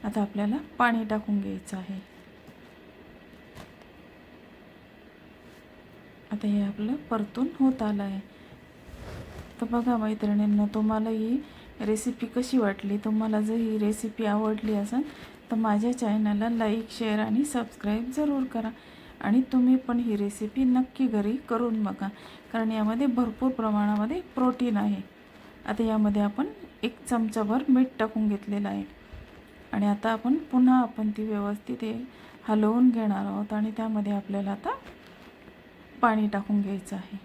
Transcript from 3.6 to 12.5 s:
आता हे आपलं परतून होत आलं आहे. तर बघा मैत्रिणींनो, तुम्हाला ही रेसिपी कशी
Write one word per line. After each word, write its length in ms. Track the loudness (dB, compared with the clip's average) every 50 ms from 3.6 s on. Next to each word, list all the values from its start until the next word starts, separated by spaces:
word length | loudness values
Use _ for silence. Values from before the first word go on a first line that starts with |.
| -20 -20 -20 -20 -20 -20 -20 -20 -20 -20 -20 -20 -20 -20 -20 -20 -20 -20 -20 -20 -20 -20 -20 -20 -20 -20 -20 -20 -20 -20 -20 -20 -20 -20 -20 -20 -20 -20 -20 -20 -20 -20 -20 -20 -20 -20 -20 -20 -20 -20 -20 -20 -10 -8
आता 140 | -8 -4 0
हे 160 | 0 2 2
आपलं 320 | 0 -2 -2 -4 -4 -4 -4
परतून 520 | -4 -4 -4 -4 -4 -4 -6 -2 -2 -2 -2 0 2
होत 220 | 2 2 4 2
आलं 200 | -2 -2 -2 -2
आहे. 180 | -4 -4 -6 -8 -10 -12 -20 -20 -20 -20 -20 -20 -20 -20 -20 -20 -20 -20 -18 -16 -14 -14 -12 -14 -14 -14 -16 -16 -16 -18 -8 -8
तर 60 | -6
बघा 300 | -2 -2 -2 0 0 0
मैत्रिणींनो, 680 | 0 0 -2 -2 -2 0 0 2 2 2 4 4 2 2 2 0
तुम्हाला 360 | 0 0 2 2 0 0 -2
ही 280 | -2 -2 0 0 0 -2 -2 -6 -18 -20 -20 -20 -12 -6
रेसिपी 460 | -2 -2 -2 0 -2 -4 -4 -4 -8
कशी 320 | -4 -2 -4 -2 2